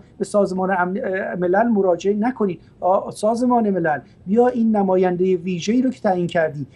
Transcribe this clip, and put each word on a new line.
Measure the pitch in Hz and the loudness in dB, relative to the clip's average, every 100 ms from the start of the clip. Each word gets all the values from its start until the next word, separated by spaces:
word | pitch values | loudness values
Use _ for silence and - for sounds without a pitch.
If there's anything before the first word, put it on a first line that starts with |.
| - - | -8 -8
به | |
سازمان | 196 208 185 185 185 | -2 0 0 0 -2
امن-، | 190 180 190 | 0 -2 -4
اه، | 196 190 226 | -4 -4 -4
ملل | 180 175 190 240 | -2 0 2 2
مراجعه | 208 190 170 196 | 2 2 2 0
نکنید. | 208 233 - 202 165 - - | 0 -2 -2 -2 -4 -12 -4
آ، | 180 196 - | 0 0 -2
سازمان | - - 233 247 240 214 | -4 -2 0 2 2 2
ملل، | 185 165 143 - - 180 | 0 0 -2 -6 -14 -2
بیا | 220 247 | 2 2
این | 247 226 214 | 2 2 2
نماینده | 196 185 185 180 185 185 | 2 2 2 2 0 0
ویژه‌ای | 180 175 190 247 | -2 -4 0 0
رو | 254 | 0
که | - | -2
تعیین | 208 180 170 | -2 0 -2
کردی | 175 156 147 131 | 0 -2 -4 -12